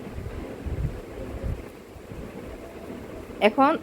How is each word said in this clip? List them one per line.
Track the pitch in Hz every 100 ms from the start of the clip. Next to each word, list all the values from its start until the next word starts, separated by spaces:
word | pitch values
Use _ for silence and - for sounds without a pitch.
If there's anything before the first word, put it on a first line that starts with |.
| - - - - - - - - - - - - - - - - - - - - - - - - - - - - - 131 - - - - 208
এখন | 247 277 320